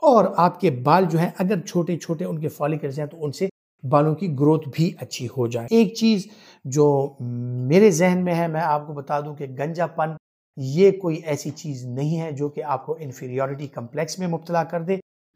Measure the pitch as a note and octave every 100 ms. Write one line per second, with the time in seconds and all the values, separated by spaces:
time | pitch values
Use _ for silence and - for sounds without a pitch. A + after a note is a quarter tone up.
0 | D4+ A#3 G3 - F3 - F3+ B2+ B2+ F3
1 | F#3 D#3+ F3 - F#3 E3+ - F3 E3+ F3+
2 | - D#3+ F#3 E3 D#3 - D3 D#3 D3+ C#3
3 | D3 E3 D3+ - F#3+ - _ _ C3 D3
4 | D3+ D3+ F#3+ C3+ D3 D#3 D3 A#2+ E3 -
5 | B2 - B2 - A#2 A#2 A#2 A3+ A3+ A3+
6 | A3+ G#3 - - - _ C3+ C#3 D3 C#3
7 | C#3+ - B2 A#2+ B2 B2 B2+ E3+ G#3+ D#3
8 | F3+ F3+ F3+ E3+ E3+ D#3 E3 D3 D3 C#3+
9 | C#3 D3 D3 D3 C#3 B2+ D3 E3 E3 D#3+
10 | D#3 D#3 _ _ _ - C3+ D3+ G3 F#3+
11 | F3 D#3+ D#3+ C#3+ D#3 C#3+ D#3 C3 B2 B2
12 | D3 E3 E3 C#3 D3 D3 D3+ C3 - D#3+
13 | D3 - C3 B2+ C3+ C#3 C#3+ - A#2+ C#3+
14 | D#3+ - F3+ E3 E3 E3+ D#3+ E3+ E3 F#3+
15 | - _ _